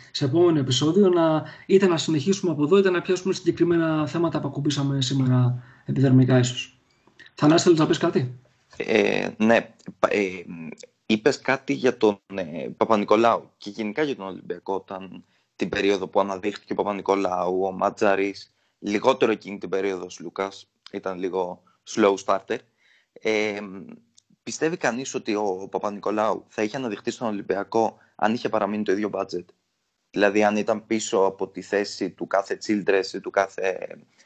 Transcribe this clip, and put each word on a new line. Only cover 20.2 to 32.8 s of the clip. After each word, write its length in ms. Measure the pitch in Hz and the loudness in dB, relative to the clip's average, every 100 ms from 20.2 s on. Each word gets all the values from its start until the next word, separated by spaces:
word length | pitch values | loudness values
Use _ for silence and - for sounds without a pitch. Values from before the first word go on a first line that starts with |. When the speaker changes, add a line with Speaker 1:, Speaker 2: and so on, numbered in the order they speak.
| 78 - 98 - - _ - | -12 -8 -8 -8 -20 _ -14
Speaker 2:
ήταν 280 | 101 95 90 | -10 -8 -6
λίγο 440 | 92 92 90 92 _ _ - | -6 -4 -6 -8 _ _ -10
slow 260 | - 101 98 - | 2 4 4 0
starter. 320 | 95 - 113 _ _ _ _ _ | -2 -2 -8 _ _ _ _ _
Ε, 460 | - - 107 107 101 104 95 65 - _ _ _ _ | -8 -2 0 -2 -4 -10 -14 -16 -20 _ _ _ _
πιστεύει 340 | - - 156 175 | -14 -4 -4 -2
κανείς 360 | 131 117 135 | -2 -2 -6
ότι 220 | 123 117 104 | -8 -4 -2
ο 320 | 104 92 95 | -2 -4 -6
Παπα-Νικολάου 760 | 95 104 101 101 107 107 90 - | -6 -6 -6 -4 -2 0 -2 -6
θα 160 | - | -4
είχε 140 | 107 139 | -4 -4
αναδειχθεί 340 | 123 101 - | -8 -6 -8
στον 160 | - 117 | -6 -6
Ολυμπιακό 720 | 101 90 92 101 113 110 - _ - | -6 -4 -4 -2 0 0 -2 _ -4
αν 180 | 107 | -2
είχε 160 | 120 - | 0 -2
παραμείνει 340 | 107 101 107 | -2 -2 -2
το 80 | 104 | -2
ίδιο 180 | 95 104 | -2 -2
budget; 320 | 95 98 90 90 _ _ _ _ _ _ | -4 -6 -8 -12 _ _ _ _ _ _
Δηλαδή, 340 | - 101 104 | 2 2 4
αν 120 | 104 107 | 2 2
ήταν 300 | 104 107 - | -2 -2 -2
πίσω 320 | 110 - 101 | -4 0 2
από 300 | 95 - 95 | 2 0 -8
τη 140 | 95 | -10
θέση 480 | - 101 104 - 92 | -4 -2 -2 -4 -6
του 180 | - 82 | -6 -2
κάθε 300 | 95 - 98 - | -2 -2 -6 -4
Childress 460 | 104 | -2